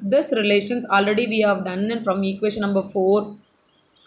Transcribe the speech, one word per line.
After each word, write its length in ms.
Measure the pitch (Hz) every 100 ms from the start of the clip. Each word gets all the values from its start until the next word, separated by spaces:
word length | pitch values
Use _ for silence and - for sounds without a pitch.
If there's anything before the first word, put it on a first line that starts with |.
This 300 | 196 269 320
relations 520 | 226 208 202 202 247 -
already 380 | 196 202 214 240
we 140 | 220
have 240 | 208 190
done 260 | 185 185 208
in 140 | 233
from 220 | 214 190 196
equation 340 | 196 214 214
number 200 | 202 196
four. 560 | 190 196 185 208 208 - _ _ _ _ _ _